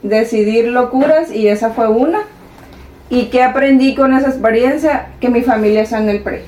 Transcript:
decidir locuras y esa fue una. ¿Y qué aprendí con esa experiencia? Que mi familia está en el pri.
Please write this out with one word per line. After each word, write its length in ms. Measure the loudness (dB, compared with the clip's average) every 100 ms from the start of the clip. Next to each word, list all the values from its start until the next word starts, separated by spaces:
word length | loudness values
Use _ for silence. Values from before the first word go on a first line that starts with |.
decidir 640 | 0 -2 0 -2 0 0 0
locuras 640 | 0 0 0 2 0 0
y 180 | -2 0
esa 220 | 0 -2
fue 180 | -2 0
una. 300 | 2 0 -2 -6 -16 -20 -20 -20 -20 -20 -20 -4
¿Y 180 | -4 0
qué 180 | 0
aprendí 500 | 2 2 2 4 2
con 200 | 2 2 2
esa 140 | 0
experiencia? 800 | 0 0 2 0 0 -2 -2 -6 -6
Que 100 | -2
mi 120 | 0
familia 420 | 0 0 2 0
está 160 | 0 -2
en 100 | -2
el 120 | -2
pri. 180 | -6 -10